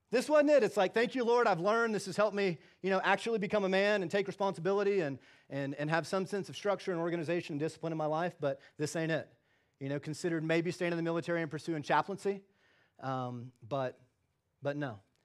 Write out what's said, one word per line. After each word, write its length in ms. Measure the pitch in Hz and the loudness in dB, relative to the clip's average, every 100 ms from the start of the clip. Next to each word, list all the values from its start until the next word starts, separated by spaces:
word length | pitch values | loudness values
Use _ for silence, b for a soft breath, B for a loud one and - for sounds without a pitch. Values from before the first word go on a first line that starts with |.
| - | -2
This 180 | 240 277 | 0 4
wasn't 220 | 302 294 | 6 8
it. 140 | 285 | 6
It's 120 | 202 208 | 4 2
like, 160 | 185 | 2
"Thank 220 | 226 247 | 2 0
you, 80 | 262 | 2
Lord, 220 | 233 240 226 | 2 4 4
I've 140 | 170 | 4
learned. 340 | 196 226 233 | 2 2 2
This 120 | 202 196 | 0 -2
has 100 | 185 | 0
helped 180 | 208 | 2
me, 240 | 202 196 165 b b | 2 0 -2 b b
you 80 | 185 | 0
know, 100 | 190 | 2
actually 340 | 175 196 226 220 | 4 2 2 -2
become 260 | 202 214 | 0 0
a 40 | 190 | 2
man 340 | 190 202 208 | 4 4 2
and 80 | 170 | 0
take 160 | 202 196 | -2 -2
responsibility 760 | - 196 165 175 196 202 202 | -2 -2 -2 0 2 2 2
and, 180 | 147 127 b b b | 0 -4 b b b
and, 260 | 139 139 143 | -6 -6 -4
and 120 | 151 | 0
have 180 | 165 151 | 0 0
some 200 | 190 185 | -2 -2
sense 220 | 202 165 | -6 -6
of 80 | 131 | -4
structure 340 | 202 190 196 | -2 -2 -2
and 100 | 170 | -2
organization 540 | 170 170 147 175 - | -2 -2 -2 -2 -2
and 60 | 147 | -4
discipline 320 | 160 - 165 | -4 -4 -6
in 60 | 160 | -2
my 80 | 151 | -2
life, 280 | 156 175 - | 0 -2 -2
but 200 | 143 135 B - | -4 -4 B -8
this 200 | 151 170 | -4 -2
ain't 160 | 160 | 0
it." 160 | 156 - _ _ _ _ - | -2 -4 _ _ _ _ -12
You 100 | 139 | -6
know, 100 | 143 | -6
considered 460 | 156 147 175 165 | -6 -4 -2 -2
maybe 260 | 160 165 170 | 2 0 0
staying 200 | - 175 | -2 -2
in 40 | 170 | -2
the 60 | |
military 380 | 165 165 170 170 | -2 -2 -2 -2
and 80 | 156 | -2
pursuing 320 | 151 - 156 | -6 -6 -4
chaplaincy, 600 | 139 151 180 190 196 202 - b b b b - | 2 2 2 -4 -4 -6 -8 b b b b -12
um, 480 | 131 131 123 120 123 - 110 | -6 -4 -6 -8 -12 -16 -8
but, 320 | 139 127 - _ _ _ _ _ _ | -4 -4 -8 _ _ _ _ _ _
but 140 | 143 147 | -6 -4
no. 220 | 139 101 _ _ | -6 -10 _ _